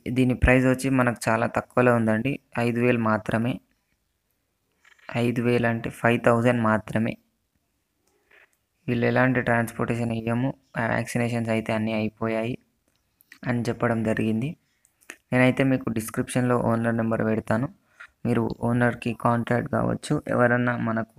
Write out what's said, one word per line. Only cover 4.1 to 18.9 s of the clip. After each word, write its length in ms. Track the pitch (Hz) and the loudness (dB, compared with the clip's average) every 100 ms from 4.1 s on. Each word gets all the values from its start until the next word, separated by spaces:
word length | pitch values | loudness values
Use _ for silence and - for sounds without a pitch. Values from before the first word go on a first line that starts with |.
| _ _ _ _ _ _ _ _ _ - 120 | _ _ _ _ _ _ _ _ _ -8 -2
ఐదు 180 | 120 120 120 | 0 0 2
వేలు 200 | 120 117 | 2 2
అంటే 180 | 117 117 - | -2 -6 0
ఫైవ్ 180 | 117 120 127 | 2 4 4
థౌజండ్ 340 | 117 120 120 110 | 4 4 2 2
మాత్రమే. 460 | 107 - 110 113 - _ _ _ _ _ _ _ _ _ _ _ - _ _ _ _ - | 0 0 -2 -2 -6 _ _ _ _ _ _ _ _ _ _ _ -20 _ _ _ _ -4
వీళ్ళు 160 | 120 120 | 0 2
ఎలాంటి 320 | 120 127 127 120 | 2 2 2 0
ట్రాన్స్‌పోర్టేషన్ 680 | 117 113 - 117 117 117 113 | 0 -2 -4 -4 -2 -2 -4
ఇయ్యము, 320 | 113 117 135 - _ - 113 | -2 -2 -2 -6 _ -6 -2
వ్యాక్సినేషన్స్ 560 | 117 117 123 117 120 113 | -2 -2 -2 -2 -2 -2
అయితే 180 | 110 110 110 | -2 -2 -2
అన్నీ 160 | 110 110 | -2 -2
అయిపోయాయి 540 | 110 - 113 110 117 135 _ _ _ _ _ _ _ - - | -4 -4 -4 -2 -4 -8 _ _ _ _ _ _ _ -14 -4
అని 120 | 120 117 | -2 -2
చెప్పడం 340 | 117 120 113 110 | -2 0 0 0
జరిగింది. 420 | 110 110 110 139 - _ _ _ _ _ - - | 0 0 0 -4 -8 _ _ _ _ _ -20 -4
నేనైతే 340 | 127 127 127 135 | 2 2 2 0
మీకు 220 | 131 131 113 | 0 -2 -6
డిస్క్రిప్షన్లో 600 | 110 - 123 131 123 120 117 | -6 -6 -4 -2 0 0 2
ఓనర్ 240 | 117 117 113 | 0 0 -2
నెంబర్ 220 | 113 110 110 | -2 0 0
పెడతాను, 380 | 110 - 110 131 - _ _ - _ 117 | -2 -2 -2 -2 -8 _ _ -20 _ -2
మీరు 160 | 120 113 - 120 | 0 0 -2 -2
ఓనర్కి 440 | 120 120 | 2 2